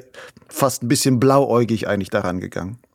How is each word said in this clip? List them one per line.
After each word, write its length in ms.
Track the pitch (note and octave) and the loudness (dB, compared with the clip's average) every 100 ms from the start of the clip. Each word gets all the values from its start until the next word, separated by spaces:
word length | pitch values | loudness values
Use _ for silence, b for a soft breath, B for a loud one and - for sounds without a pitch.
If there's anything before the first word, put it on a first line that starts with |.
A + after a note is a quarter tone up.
| - B B B _ | 0 B B B _
fast 360 | - C3+ - | -2 -2 -2
ein 40 | A#2 | -2
bisschen 320 | C3+ C3+ B2+ | 0 2 4
blauäugig 680 | C3 C#3 B2 A#2 A2+ A2 - | 4 4 4 2 2 0 -2
eigentlich 240 | G2+ F#2+ | -4 -2
daran 280 | G#2+ F#2 F2+ | -2 -2 -4
gegangen? 380 | F#2 F2+ F2+ - _ | -6 -8 -8 -12 _